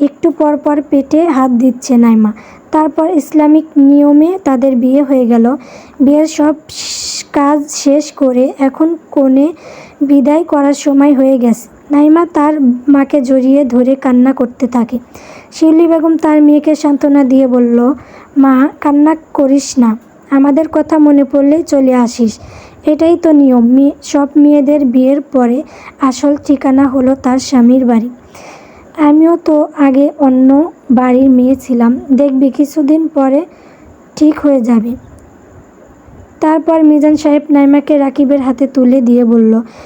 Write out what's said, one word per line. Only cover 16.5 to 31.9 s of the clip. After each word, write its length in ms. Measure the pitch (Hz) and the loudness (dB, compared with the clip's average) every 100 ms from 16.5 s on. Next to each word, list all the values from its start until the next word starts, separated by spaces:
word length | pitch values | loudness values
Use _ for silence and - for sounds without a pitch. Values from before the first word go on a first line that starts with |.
| 294 294 302 | 2 0 -2
সান্ত্বনা 480 | 302 285 294 285 | -2 -2 0 0
দিয়ে 240 | 269 262 269 | 2 0 0
বলল, 460 | 247 240 240 240 277 - - - - | 0 0 0 0 -4 -10 -20 -10 0
"মা, 320 | 269 262 285 - | 2 2 0 -2
কান্না 340 | 302 285 294 320 - | -2 0 0 -2 -6
করিস 400 | - 277 277 269 - | -4 0 0 -2 -2
না, 200 | 233 220 - - - | -2 -2 -10 -20 -4
আমাদের 360 | 277 277 285 320 | 0 0 0 -2
কথা 260 | 311 302 311 | -4 -2 0
মনে 260 | 294 285 | 2 2
পড়লেই 400 | 277 285 277 311 | 0 0 0 0
চলে 300 | - 285 262 | -2 0 0
আসিস। 460 | 254 240 240 226 - - - - - - | 0 -2 -2 -4 -4 -18 -20 -20 -8 -4
এটাই 320 | 302 320 339 | 0 0 0
তো 140 | 339 | 2
নিয়ম। 340 | 302 277 247 233 | 2 4 2 2
মেয়ে, 260 | 254 277 - | 2 0 -2
সব 240 | - 294 277 294 | -6 -4 -2 2
মেয়েদের 500 | 294 294 269 294 269 | 2 2 2 0 0
বিয়ের 360 | 247 254 285 | 0 0 0
পরে 420 | 277 262 240 247 302 - - - | -2 -2 0 -2 -6 -18 -20 -6
আসল 340 | 269 254 285 285 - | -4 -2 -2 -2 -2
ঠিকানা 360 | 269 269 269 | -2 0 0
হলো 320 | 277 269 254 269 | 0 0 -2 -2
তার 220 | 262 254 | -2 -4
স্বামীর 480 | - 269 240 254 247 | -2 2 2 2 2
বাড়ি। 240 | 233 240 - - - - - - - - - | -2 -2 -12 -20 -20 -20 -20 -20 -20 -20 -2
আমিও 400 | 294 302 320 339 - | 2 4 2 0 0
তো 220 | 302 311 311 | -2 -2 0
আগে 320 | 277 262 285 - | 0 2 0 0
অন্য 540 | 269 254 262 277 339 - - | 0 2 2 2 0 -6 -2
বাড়ির 380 | 240 254 247 269 | 0 2 2 2
মেয়ে 260 | 254 254 262 | 2 2 -2
ছিলাম, 440 | - 240 233 | -4 -2 0